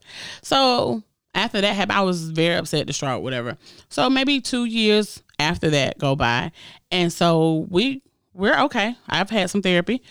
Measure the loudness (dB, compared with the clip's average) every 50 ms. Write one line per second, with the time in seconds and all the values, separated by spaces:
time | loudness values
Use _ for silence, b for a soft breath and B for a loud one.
0 | B B B B B B B B B -2 2 2 4 2 2 2 0 -2 -2 -4
1 | -6 _ _ _ _ _ -4 -2 -2 0 0 0 0 0 0 0 0 0 2 2
2 | 2 2 0 -2 -4 -4 -2 0 2 2 2 0 -2 -2 -2 -4 -2 -4 -6 -6
3 | -4 -4 -4 -4 -4 -6 -6 -6 -6 -8 -10 B B B B B B B -4 -2
4 | 0 2 2 2 2 2 0 0 -2 -4 -4 -2 -2 -2 0 2 2 4 4 2
5 | 2 -2 -8 -16 -20 _ _ -2 -2 0 0 0 0 0 2 2 0 0 -2 -2
6 | -2 -2 0 2 2 2 2 0 -2 -4 B B B B B B B _ 0 0
7 | 0 0 0 2 2 4 4 4 4 2 2 0 -2 0 0 0 0 0 -2 -6
8 | -12 _ _ _ _ _ _ -2 0 2 2 2 2 2 0 -2 -2 -2 -4 -8
9 | _ -4 -2 -2 -2 0 0 -2 -2 0 -2 -2 0 2 2 2 2 0 -2 -4
10 | B B